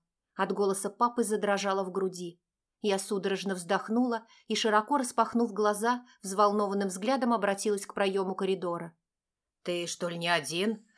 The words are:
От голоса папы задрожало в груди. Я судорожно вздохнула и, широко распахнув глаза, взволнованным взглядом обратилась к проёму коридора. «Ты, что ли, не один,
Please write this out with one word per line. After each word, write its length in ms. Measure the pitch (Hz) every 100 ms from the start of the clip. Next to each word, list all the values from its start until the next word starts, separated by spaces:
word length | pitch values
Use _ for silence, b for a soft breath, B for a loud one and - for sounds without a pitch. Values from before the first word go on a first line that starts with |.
| _ _ _ -
От 160 | 196
голоса 360 | 196 202 196 202
папы 360 | - 240 240
задрожало 580 | 202 208 202 196 196 190
в 80 | 185
груди. 500 | 185 190 175 175 - _ _ _ _
Я 200 | 208 190
судорожно 560 | - 202 190 190 196 180
вздохнула 680 | 170 190 196 226 254 226 b b b
и, 80 |
широко 440 | 214 226 214 214 285
распахнув 540 | 247 - 220 233 233
глаза, 540 | 196 208 196 226 247 B B
взволнованным 680 | 190 196 208 208 202 202 202
взглядом 440 | 185 220 269 233
обратилась 540 | 226 196 196 220 202 -
к 80 |
проёму 420 | - 196 196 190 190
коридора. 600 | 190 185 175 170 165 _ _ _ _ _ _ _
«Ты, 220 | - 175 170
что 220 | - 175
ли, 80 | 170
не 120 | 170
один, 580 | 170 139 165 214 214 _